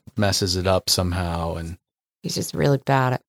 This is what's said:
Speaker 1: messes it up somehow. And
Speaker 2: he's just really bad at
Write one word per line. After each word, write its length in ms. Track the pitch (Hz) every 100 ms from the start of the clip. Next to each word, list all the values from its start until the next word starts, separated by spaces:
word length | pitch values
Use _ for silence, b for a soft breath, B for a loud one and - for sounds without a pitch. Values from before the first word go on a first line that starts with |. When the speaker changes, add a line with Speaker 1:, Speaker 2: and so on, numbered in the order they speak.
| - -
Speaker 1:
messes 400 | 101 90 95 90
it 100 | 90
up 240 | 95 -
somehow. 640 | - 90 87 87 85 82
And 240 | 85 82 92 _ _ _ _
Speaker 2:
he's 120 | 170
just 180 | - 170
really 240 | 165 147 139
bad 360 | - 135 127
at 80 | 127